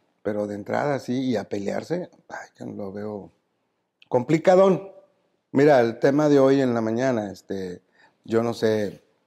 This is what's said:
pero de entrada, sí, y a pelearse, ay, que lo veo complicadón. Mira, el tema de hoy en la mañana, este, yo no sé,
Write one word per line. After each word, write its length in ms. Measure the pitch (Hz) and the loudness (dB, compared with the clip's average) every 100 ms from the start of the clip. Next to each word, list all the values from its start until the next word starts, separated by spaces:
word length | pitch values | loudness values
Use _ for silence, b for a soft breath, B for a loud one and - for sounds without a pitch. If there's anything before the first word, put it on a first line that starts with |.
| _ _ | _ _
pero 240 | - 104 104 | -8 -6 -6
de 80 | 104 | -8
entrada, 420 | 104 113 139 135 | -6 -4 -2 -4
sí, 320 | - 123 131 | -4 -4 -2
y 60 | 110 | -4
a 120 | 98 | -4
pelearse, 600 | 104 98 98 - 175 175 _ _ | -6 -6 -6 -6 -8 -8 _ _
ay, 200 | - - | -18 -18
que 120 | _ 123 | _ -14
lo 260 | 104 98 | -12 -12
veo 380 | 101 107 104 85 _ _ _ _ _ _ _ _ | -12 -12 -12 -14 _ _ _ _ _ _ _ _
complicadón. 840 | 127 120 156 190 185 196 175 - - _ _ _ _ _ | -2 0 2 4 6 6 2 -4 -20 _ _ _ _ _
Mira, 280 | 131 147 135 | 2 6 6
el 180 | 117 113 | 4 2
tema 280 | 147 139 151 | 0 2 4
de 100 | 143 | 6
hoy 220 | 135 139 | 6 4
en 140 | 131 | 2
la 60 | 117 | 0
mañana, 480 | 113 113 131 117 101 | -2 -2 -2 -2 -4
este, 480 | - _ 98 92 90 _ b b _ | -10 _ -10 -8 -12 _ b b _
yo 180 | - 113 | -4 -2
no 100 | 117 | -2
sé, 480 | 117 113 110 101 85 _ _ | -2 -2 0 -4 -10 _ _